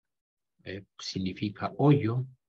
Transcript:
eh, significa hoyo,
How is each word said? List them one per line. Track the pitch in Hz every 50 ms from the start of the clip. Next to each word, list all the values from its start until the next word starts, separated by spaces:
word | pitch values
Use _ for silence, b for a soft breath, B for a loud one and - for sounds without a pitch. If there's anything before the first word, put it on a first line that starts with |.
| _ _ _ _ _ _ _ _ _ _ _ _ -
eh, | 87 92 101 98 _ _ -
significa | - - - 98 95 92 90 - 101 104 - - - 98 -
hoyo, | - 135 147 143 107 - 110 117 127 131 - - _ _